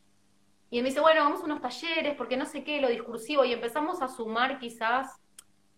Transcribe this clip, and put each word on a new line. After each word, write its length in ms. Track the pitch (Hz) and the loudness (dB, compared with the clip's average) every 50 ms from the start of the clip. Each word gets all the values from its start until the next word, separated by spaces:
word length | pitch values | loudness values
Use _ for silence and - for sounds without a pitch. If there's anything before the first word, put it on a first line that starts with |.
| _ _ _ _ _ _ _ _ _ _ _ _ _ - | _ _ _ _ _ _ _ _ _ _ _ _ _ -6
y 100 | 233 240 | -4 -2
me 80 | 254 269 | -2 0
dice, 120 | 269 294 | 2 4
"Bueno, 220 | 302 320 311 311 | 6 6 8 8
vamos 200 | 294 285 - - | 6 4 4 0
a 20 | - | -2
unos 160 | 302 302 - | -4 -4 -4
talleres, 540 | - 240 - - 330 339 330 320 294 294 285 | -6 -6 -6 -6 -4 -2 -2 0 0 0 -2
porque 220 | - 233 226 247 262 | -4 -4 -4 -2 -2
no 80 | 294 | -2
sé 180 | - - 269 254 | -4 -6 -8 -6
qué, 160 | 294 302 285 | -4 -2 0
lo 80 | 269 240 | 0 0
discursivo", 560 | 233 226 - 233 226 226 - - 302 277 247 | 0 -2 -4 -8 -10 -8 -6 0 4 4 4
y 80 | 247 | 4
empezamos 480 | 233 226 233 233 - - 302 370 185 - | 2 -2 -4 -4 -2 -2 -2 -2 -2 -2
a 80 | 262 247 | -4 -4
sumar 500 | - - 226 220 226 233 254 269 269 269 | -4 -6 -6 -2 0 0 0 0 -2 -4
quizás 640 | 240 233 233 - 226 226 247 262 262 262 - - _ _ _ - - _ _ _ _ _ _ | -10 -10 -6 -4 0 0 0 0 -2 -4 -10 -18 _ _ _ -20 -20 _ _ _ _ _ _